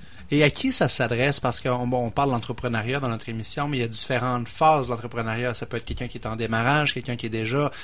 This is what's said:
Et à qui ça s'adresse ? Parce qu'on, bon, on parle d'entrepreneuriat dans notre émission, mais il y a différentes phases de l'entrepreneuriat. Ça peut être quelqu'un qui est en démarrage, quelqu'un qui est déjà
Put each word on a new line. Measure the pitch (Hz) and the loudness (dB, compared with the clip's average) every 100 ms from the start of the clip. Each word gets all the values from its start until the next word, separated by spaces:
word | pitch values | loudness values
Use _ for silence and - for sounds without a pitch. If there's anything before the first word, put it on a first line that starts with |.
| - - - | -12 -16 0
Et | 147 | 4
à | 147 | 4
qui | - 262 | 4 2
ça | - 147 | 4 4
s'adresse ? | - 120 117 139 139 | 4 2 2 2 2
Parce | 127 - | 2 0
qu'on, | 135 123 123 | 0 0 0
bon, | 123 117 | 0 0
on | |
parle | 139 139 | 0 2
d'entrepreneuriat | 120 - 117 123 113 110 135 | 2 -2 -4 -2 -2 -2 -2
dans | 131 | -2
notre | 113 - | -4 -6
émission, | 113 107 - 143 | -4 -2 -2 -2
mais | 135 | -2
il | |
y | |
a | 117 | 0
différentes | 113 - 127 123 123 117 | 0 0 0 0 -2 -4
phases | - 156 156 123 | 2 4 4 2
de | |
l'entrepreneuriat. | 117 117 117 113 113 123 | -4 -4 -4 -4 -2 -2
Ça | 113 147 | -2 -4
peut | 117 | -6
être | - | -6
quelqu'un | - 123 | -6 -6
qui | - | -6
est | 113 | -6
en | 110 | -4
démarrage, | 110 113 120 147 147 | -2 0 2 2 2
quelqu'un | 131 123 117 | -2 -4 -6
qui | 113 | -4
est | |
déjà | 110 110 135 147 - | -4 -2 0 0 -4